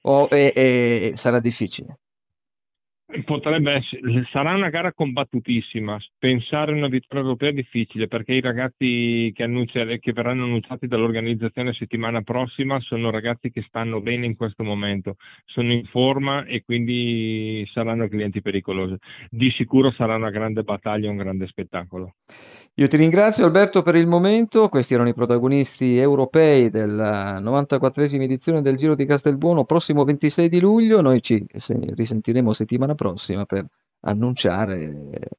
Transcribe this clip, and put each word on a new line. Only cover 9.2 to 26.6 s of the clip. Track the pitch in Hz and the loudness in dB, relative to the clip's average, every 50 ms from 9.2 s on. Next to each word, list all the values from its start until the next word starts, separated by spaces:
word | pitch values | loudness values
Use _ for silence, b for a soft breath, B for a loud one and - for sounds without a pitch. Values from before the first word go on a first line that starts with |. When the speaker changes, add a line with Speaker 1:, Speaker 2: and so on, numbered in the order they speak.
| 117 113 104 | 0 -2 -2
Speaker 2:
che | - | -4
annuncia-, | 117 117 120 123 123 117 - 127 117 110 120 | -4 -2 -2 -2 -4 -4 -4 -4 -4 -4 -6
che | 113 _ 131 113 | -6 _ -6 -4
verranno | 117 117 120 127 127 127 | -2 -4 -4 -4 -4 -2
annunciati | 123 120 113 - _ 127 - - | -2 -2 -4 -4 _ -10 -10 -6
dall'organizzazione | 123 120 113 113 117 113 113 113 113 117 107 117 110 _ - 123 127 117 | -4 -2 0 0 0 -2 -4 -4 -4 -4 -4 -4 -6 _ -6 -6 -6 -6
settimana | - 120 - - 113 113 113 117 117 | -8 -8 -8 -6 -6 -4 -4 -4 -6
prossima | 104 - 120 123 127 120 - - 135 135 139 131 | -6 -4 -4 -4 -4 -6 -6 -6 -4 -4 -4 -6
sono | 120 - 123 113 117 117 | -4 -6 -6 -4 -2 -2
ragazzi | 107 110 110 117 117 - - 123 | -4 -4 -4 -6 -6 -6 -8 -8
che | - 117 104 | -8 -8 -12
stanno | _ _ 117 113 113 113 110 | _ _ -6 -6 -4 -6 -6
bene | 101 113 120 120 120 | -4 -4 -4 -4 -4
in | 120 110 | -6 -4
questo | _ 117 107 101 - 113 | _ -6 -8 -6 -6 -6
momento, | 104 104 101 104 101 101 98 92 101 95 b b b b b b | -4 -4 -4 -4 -4 -4 -4 -6 -8 -12 b b b b b b
sono | - - 113 120 117 | -10 -4 -2 0 0
in | 120 120 113 | 0 -2 -2
forma | - - 123 127 131 135 139 139 139 139 143 135 | -2 0 2 2 2 2 0 -2 -2 -4 -4 -6
e | - 127 113 _ | -6 -8 -8 _
quindi | - 120 120 117 117 123 123 120 120 117 113 110 110 110 110 110 110 110 107 101 - - | -4 -4 -2 -2 -2 -2 -2 -2 -2 -2 -2 -2 -4 -4 -4 -6 -6 -6 -6 -8 -6 -6
saranno | 120 113 113 113 117 113 | -6 -4 -2 -2 -2 -4
clienti | 98 104 107 104 101 95 104 92 | -4 -4 -4 -4 -4 -6 -6 -6
pericolosi. | 107 98 98 - - 95 95 95 92 95 95 B B B B B | -4 -4 -4 -4 -4 -4 -4 -4 -6 -6 -10 B B B B B
Di | B - 113 131 127 | B -4 0 0 0
sicuro | 120 - 123 - - 131 135 135 | 0 -2 -4 2 4 4 4 4
sarà | 117 - 123 110 110 | 2 0 -2 -2 -2
una | 113 113 107 | -2 -4 -4
grande | 98 107 110 110 110 110 | -4 -4 -4 -2 -2 -4
battaglia, | 107 107 104 98 _ 107 104 107 107 104 | -4 -4 -6 -6 _ -4 -4 -2 -2 -4
un | 101 | -4
grande | 98 98 95 95 95 95 | -6 -6 -6 -4 -6 -6
spettacolo. | 92 _ - 95 - - 90 87 92 92 90 92 90 _ _ _ B B B B B B B B B _ | -8 _ -12 -10 -8 -8 -10 -10 -10 -12 -12 -12 -14 _ _ _ B B B B B B B B B _
Speaker 1:
Io | - 139 | 2 2
ti | 131 - | 4 6
ringrazio, | 151 156 165 165 190 208 220 214 - 220 | 4 4 6 6 4 4 4 4 4 4
Alberto, | 170 160 190 208 202 - 190 | 6 6 6 4 4 4 2
per | - 175 175 | 2 4 4
il | 170 170 | 4 4
momento. | 170 170 170 180 196 214 226 233 214 - 226 220 202 | 4 4 4 4 4 4 2 2 2 4 4 4 4
Questi | - 135 120 - 131 | 4 0 2 2 2
erano | 120 120 120 | 4 4 2
i | 117 | 2
protagonisti | 120 123 117 120 120 120 131 139 139 135 - - - 131 127 123 | 0 0 2 2 2 2 2 2 2 0 0 -2 -2 0 2 4
europei | 123 135 143 139 135 131 131 - 160 160 156 147 135 | 4 4 4 4 2 0 2 4 4 6 6 6 6